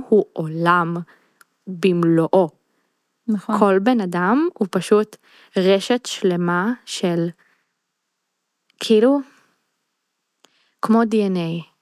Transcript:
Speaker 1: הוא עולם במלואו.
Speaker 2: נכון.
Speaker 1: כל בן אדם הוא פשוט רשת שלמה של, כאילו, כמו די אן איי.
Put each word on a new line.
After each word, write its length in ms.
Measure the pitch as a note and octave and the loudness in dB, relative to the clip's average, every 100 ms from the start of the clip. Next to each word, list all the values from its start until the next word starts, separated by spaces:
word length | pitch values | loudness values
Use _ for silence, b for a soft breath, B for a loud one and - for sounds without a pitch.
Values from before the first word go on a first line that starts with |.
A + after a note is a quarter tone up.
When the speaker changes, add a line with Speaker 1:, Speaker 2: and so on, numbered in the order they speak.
| C4 | 2
Speaker 1:
הוא 160 | G#3+ - | 2 2
עולם 640 | - D#3+ D#3+ E3+ F3 E3 E3+ E3+ b b b b _ - | -4 -8 -2 2 2 0 -4 -8 b b b b _ -16
במלואו. 800 | F3+ F#3 F3 E3 E3 D#3+ F#3+ E3+ - _ _ _ _ _ _ - | -2 0 2 2 2 2 0 0 -4 _ _ _ _ _ _ -6
Speaker 2:
נכון. 320 | G#3 - G#3+ | -6 -4 0
Speaker 1:
כל 200 | G#3 F#3+ | 2 2
בן 220 | G3+ B3 | 2 0
אדם 460 | F#3 F3 F3+ B3+ E4+ | -2 -2 0 0 -2
הוא 140 | - G3 | -4 -4
פשוט 460 | F#3+ - G#3 G#3+ - b b b - | -4 0 0 0 -8 b b b -2
רשת 480 | F#3 G3 - A#3+ - | 2 2 0 -4 -6
שלמה 680 | - F#3+ F3 F3 F3 G3+ B3 - | -4 -2 0 -2 -2 -2 -6 -10
של, 440 | - F#3 E3+ E3+ - _ _ _ _ _ _ _ _ _ _ _ _ _ - | -6 -4 -2 -4 -8 _ _ _ _ _ _ _ _ _ _ _ _ _ -8
כאילו, 400 | - A3 A#3+ C#4+ C#4 b b b _ _ _ _ _ _ _ _ _ _ _ _ | 0 2 4 0 -4 b b b _ _ _ _ _ _ _ _ _ _ _ _
כמו 240 | - A3 A3+ | 0 2 2
די 220 | A3 G3+ | 0 0
אן 80 | F#3 | -2
איי. 260 | E3 E3+ - _ | -4 -8 -10 _